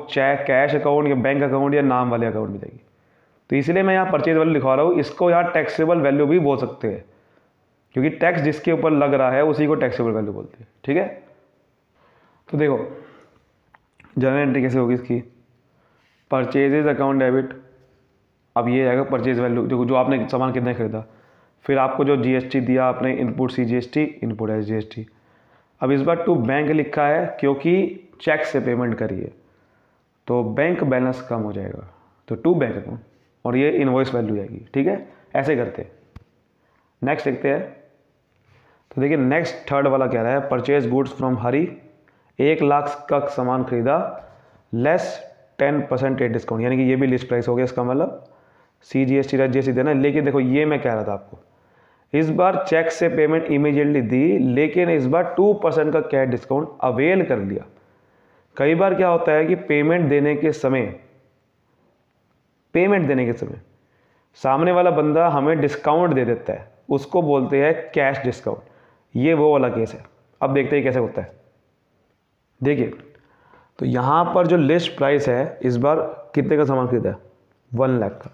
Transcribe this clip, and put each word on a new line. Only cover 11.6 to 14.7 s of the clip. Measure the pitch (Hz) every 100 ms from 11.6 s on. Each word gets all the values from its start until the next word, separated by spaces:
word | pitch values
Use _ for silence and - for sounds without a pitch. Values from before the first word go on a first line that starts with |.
| _ _ _ _ _ _ _ _ -
तो | 151
देखो | 151 123 - - - - _ _ _ _ _ _ _ _ - 123
general | 131 139
entry | 139 131
कैसे | 127